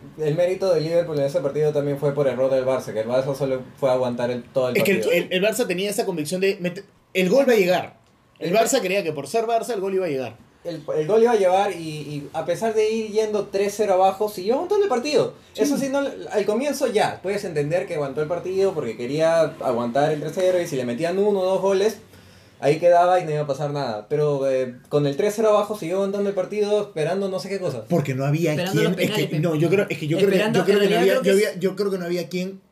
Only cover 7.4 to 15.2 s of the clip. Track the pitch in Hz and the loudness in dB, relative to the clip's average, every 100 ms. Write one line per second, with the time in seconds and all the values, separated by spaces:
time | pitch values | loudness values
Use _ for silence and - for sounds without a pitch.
7.4 | 262 220 180 170 139 - _ _ _ - | 4 4 4 2 -2 -12 _ _ _ -10
8.4 | 170 214 226 262 - 202 160 139 143 226 | 0 2 2 0 0 -2 -2 -6 -4 -2
9.4 | 226 233 240 208 196 190 180 135 117 - | 0 -2 -2 -4 -4 -2 -2 -4 -6 -12
10.4 | - _ 170 156 143 151 156 226 233 220 | -20 _ -12 -10 -6 -4 2 4 4 4
11.4 | 180 190 208 165 160 151 143 147 143 160 | 4 2 0 -4 -8 -8 -8 -10 -8 -6
12.4 | 160 170 226 214 214 226 220 208 214 208 | -4 -2 -2 0 0 0 -2 -2 0 -2
13.4 | - 196 202 202 202 185 190 190 214 185 | -2 -2 -2 0 2 4 4 2 -4 -2
14.4 | 190 277 359 415 403 240 285 247 | -2 -2 0 0 2 0 0 0